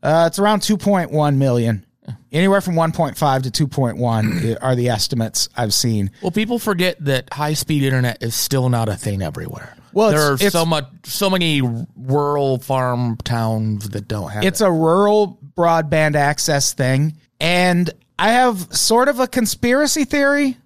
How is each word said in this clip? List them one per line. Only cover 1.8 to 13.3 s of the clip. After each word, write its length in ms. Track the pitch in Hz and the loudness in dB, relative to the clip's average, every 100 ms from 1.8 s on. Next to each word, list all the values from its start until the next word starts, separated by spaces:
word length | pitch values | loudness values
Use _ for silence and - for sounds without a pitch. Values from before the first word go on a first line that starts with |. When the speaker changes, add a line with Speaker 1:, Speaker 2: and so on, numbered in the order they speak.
| - _ - 117 _ | -6 _ -18 -18 _
Speaker 1:
Anywhere 300 | 147 190 196 | 0 2 2
from 120 | 185 | 0
one 180 | 165 160 | 0 0
point 260 | 160 156 - | 0 -4 0
five 240 | 147 131 | 0 0
to 80 | 131 | -2
two 160 | - 143 | -2 -2
point 300 | - 127 85 | 0 -2 -2
one 580 | 120 113 107 175 113 113 | 0 0 0 -2 -2 -2
Speaker 2:
<clears throat> 40 | |
Speaker 1:
are 120 | 131 | -2
the 140 | 127 120 | 0 0
estimates 640 | 113 - 120 113 - - | -2 -2 -2 -2 -4 -6
I've 200 | - 113 | -4 -2
seen. 360 | - 123 110 98 - | 0 0 0 -2 -4
Speaker 2:
Well, 80 | 185 | -4
people 280 | 175 220 240 | -2 -2 -2
forget 380 | 220 185 180 - | -2 0 -2 -2
that 260 | 143 131 - | -4 -4 -4
high-speed 480 | - 151 156 - 151 | -6 -4 -4 -2 0
internet 400 | 135 131 123 - | 2 0 -2 -2
is 120 | 117 | -6
still 360 | - - 135 127 | -6 -2 0 2
not 180 | 123 110 | 0 -2
a 80 | 98 | -4
thing 240 | - 98 | -4 -4
everywhere. 560 | 95 - 85 - - - _ | -6 -8 -12 -14 -18 -20 _
Speaker 1:
Well, 180 | 190 220 | 0 2
Speaker 2:
There 220 | 156 147 | 4 2
Speaker 1:
it's, 100 | 135 | 2
Speaker 2:
are 40 | 202 | 2
Speaker 1:
it's 60 | |
Speaker 2:
so 100 | 170 | 2
much, 220 | 165 156 131 - | 0 -2 -6 -16
so 240 | - - 196 | -12 -2 0
many 320 | 190 170 147 127 113 - - | 2 2 2 0 -2 -8 -12
rural 640 | 127 143 143 147 139 127 | -2 0 0 0 0 -2
farm 580 | - 131 127 123 120 113 | -2 -2 0 0 -2 -4
towns 680 | - | -4